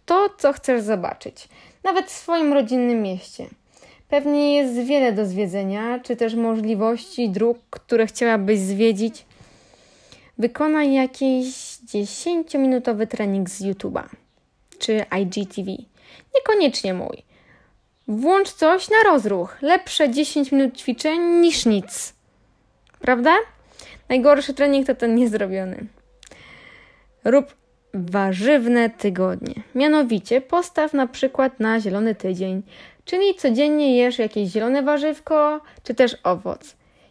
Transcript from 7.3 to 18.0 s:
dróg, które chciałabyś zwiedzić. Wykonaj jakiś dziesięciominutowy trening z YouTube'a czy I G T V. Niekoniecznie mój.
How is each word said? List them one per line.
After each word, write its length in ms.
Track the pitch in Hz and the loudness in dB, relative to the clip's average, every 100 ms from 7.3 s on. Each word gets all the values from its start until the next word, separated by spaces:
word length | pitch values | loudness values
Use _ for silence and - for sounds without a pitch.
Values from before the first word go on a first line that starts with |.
dróg, 280 | 190 233 233 _ | 0 0 -2 _
które 360 | - - 233 220 | -18 -2 0 0
chciałabyś 520 | - 233 220 196 214 | 0 0 2 2 0
zwiedzić. 680 | 190 196 226 196 226 320 - _ - _ _ _ _ _ _ - _ - | 0 2 2 2 -2 -6 -18 _ -20 _ _ _ _ _ _ -20 _ -4
Wykonaj 540 | 233 240 302 311 285 | -4 0 0 2 2
jakiś 840 | 269 262 262 269 254 254 262 - - | 2 0 -2 0 0 -2 -8 -16 -20
dziesięciominutowy 1300 | 240 208 202 - 339 339 330 285 262 254 254 214 220 | -8 -6 -6 -6 -4 -2 -2 0 0 0 -2 -2 -4
trening 440 | 226 202 196 185 | -4 -2 -2 -4
z 120 | - | -6
YouTube'a 420 | 196 196 - - - - _ _ _ _ _ - | -6 -6 -6 -8 -10 -18 _ _ _ _ _ -10
czy 260 | - 214 - 185 | -4 -2 -2 -4
I 60 | 185 | -4
G 200 | 202 196 | -4 -8
T 160 | - | -8
V. 100 | 190 - - _ _ - _ | -10 -10 -14 _ _ -20 _
Niekoniecznie 600 | 539 539 415 294 - 196 | -2 2 4 2 0 -4
mój. 280 | 185 - - - _ _ _ _ _ _ _ | -6 -8 -12 -20 _ _ _ _ _ _ _